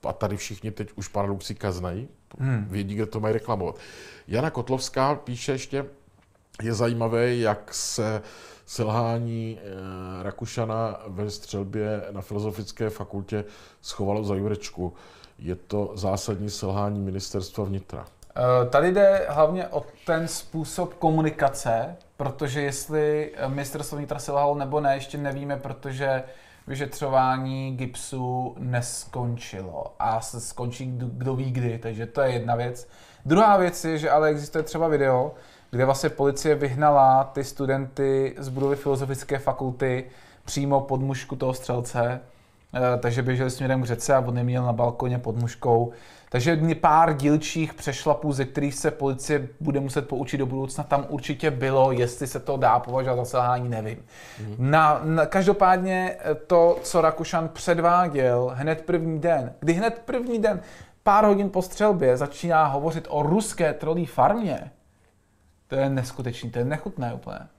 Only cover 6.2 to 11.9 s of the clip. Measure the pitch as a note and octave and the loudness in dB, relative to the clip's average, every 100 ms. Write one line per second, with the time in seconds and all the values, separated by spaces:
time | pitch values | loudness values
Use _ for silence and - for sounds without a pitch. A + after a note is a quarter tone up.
6.2 | _ _ _ - A2 A2 A#2 A#2 A2+ A#2 | _ _ _ -8 -4 0 0 0 0 2
7.2 | B2 B2 A2 G#2 - - - - G#2+ G#2+ | 2 2 2 0 -4 -8 -6 -4 -2 -4
8.2 | G2+ - - - _ - G#2+ A2 A#2 A#2 | -8 -20 -20 -20 _ -4 -2 0 0 -2
9.2 | A#2 A2+ A2+ G#2+ G2 F#2+ F#2+ F#2 F#2 F#2 | -4 -4 -6 -8 -12 -12 -12 -12 -10 -8
10.2 | F#2 - A#2 - A2+ A2 A2+ G2 A2 F#2+ | -8 -8 -8 -4 -2 -2 -2 -6 -10 -6
11.2 | G#2 G2 - G2+ G2 G#2+ G#2+ | -6 -6 -8 -6 -4 -4 -2